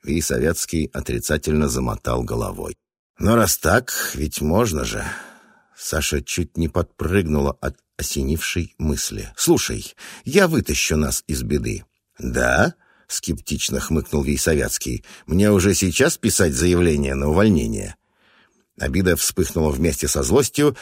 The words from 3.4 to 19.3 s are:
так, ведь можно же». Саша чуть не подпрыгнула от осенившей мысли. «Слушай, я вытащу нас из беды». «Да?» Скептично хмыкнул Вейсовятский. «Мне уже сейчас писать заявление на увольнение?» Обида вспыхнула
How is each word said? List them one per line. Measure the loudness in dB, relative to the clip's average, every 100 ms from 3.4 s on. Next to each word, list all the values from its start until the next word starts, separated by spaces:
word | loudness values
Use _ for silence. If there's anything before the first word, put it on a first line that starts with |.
| 4 2
так, | 2 2 0 -6 -6
ведь | -4 -6 -2
можно | 0 2 0 -2
же». | -4 -6 -8 -10 -14 -20 _ _ _ _
Саша | -6 -4 -2 -4
чуть | -4 -6 -6 -2
не | -2
подпрыгнула | 0 -4 _ 0 0 2 2 0 -2
от | -6 -8 _ _
осенившей | -6 -4 -2 -2 -2 -4 -6 _
мысли. | -2 -2 -4 -8 -12 -4
«Слушай, | 2 2 2 -6 -10 -16 -20 -14
я | 0 2 4
вытащу | 2 0 -2 0 0
нас | 0 -2 -4
из | -6
беды». | -2 -2 -2 -6 -10 _ _ _
«Да?» | -6 0 2 4 2 0 _ _ _ -8
Скептично | -6 -6 -4 -4 -2 -4
хмыкнул | -2 -2 0 -2
Вейсовятский. | 0 0 2 2 0 -4 -6 -8 -10 -20 -2
«Мне | 2 6
уже | 6 4
сейчас | 2 2 4 2 2
писать | -2 2 2
заявление | 2 4 4 4 2 0 0
на | 0
увольнение?» | 4 6 4 2 -4 -6 -12 _ _ _ _ _ _ _ _
Обида | -2 2 2 2
вспыхнула | 0